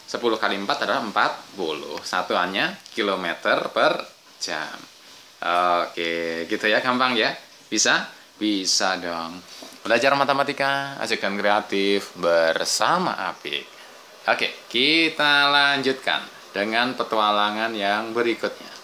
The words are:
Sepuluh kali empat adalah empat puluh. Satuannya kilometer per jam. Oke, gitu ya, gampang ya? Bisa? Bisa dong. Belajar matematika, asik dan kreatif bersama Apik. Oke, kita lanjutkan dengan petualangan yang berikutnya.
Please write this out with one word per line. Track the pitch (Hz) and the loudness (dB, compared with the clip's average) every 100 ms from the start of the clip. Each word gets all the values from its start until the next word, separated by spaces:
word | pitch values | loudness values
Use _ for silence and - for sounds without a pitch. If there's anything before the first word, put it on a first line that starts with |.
Sepuluh | - - 120 110 | -8 -2 0 2
kali | 107 101 | 0 -2
empat | 101 - | -2 -2
adalah | 113 131 | 0 0
empat | 117 98 135 - - 98 | 0 0 0 -2 -12 -6
puluh. | 82 76 71 80 | -4 -4 -8 -10
Satuannya | - 92 92 104 90 98 156 196 - | -4 -4 0 0 0 0 -2 -4 -10
kilometer | - 104 95 87 80 104 127 - | -2 -2 0 -4 -4 0 0 0
per | - 139 - - - - - | 2 2 2 -6 -14 -20 -12
jam. | - 78 76 - - - - - - - 85 87 90 87 82 | -8 -6 -6 -12 -18 -20 -20 -20 -20 -8 0 2 4 2 0
Oke, | - 85 82 82 82 85 | -4 -4 -2 -4 -4 -4
gitu | 107 107 | -2 2
ya, | 113 | 2
gampang | 127 123 127 120 | 2 0 0 2
ya? | 120 - - - - | 0 -2 -14 -20 -6
Bisa? | 110 120 160 190 - - - | 0 2 2 -2 -16 -20 -4
Bisa | 107 101 92 - 98 92 | -2 0 0 0 0 -2
dong. | 87 85 82 87 - - - - | -4 -6 -8 -12 -16 -18 -18 -14
Belajar | 101 117 135 139 | 2 4 6 4
matematika, | 139 139 139 139 139 139 139 139 | 4 2 0 0 0 0 -4 -6
asik | 110 107 | -4 -2
dan | 101 101 | -2 0
kreatif | 101 104 - 98 98 101 - - | 2 2 2 0 2 0 -2 -2
bersama | 85 85 82 82 85 - 110 175 170 - 92 | 2 4 4 2 -2 0 2 2 0 -2 -6
Apik. | 78 73 71 - - - - - - - | -8 -8 -8 -10 -20 -20 -20 -20 -8 0
Oke, | - - - - | 0 0 -6 -4
kita | 117 139 160 165 156 147 143 143 143 | 0 4 4 2 2 2 4 4 4
lanjutkan | 143 139 131 131 - 76 - - - | 4 2 0 -2 -2 -2 -4 -18 -10
dengan | 95 104 110 123 127 | -4 0 0 0 -2
petualangan | 117 110 107 104 104 107 113 | -2 2 2 2 0 0 -4
yang | 113 98 104 113 | -2 0 0 -2
berikutnya. | 113 120 113 101 - - - | -2 0 0 -4 -6 -16 -18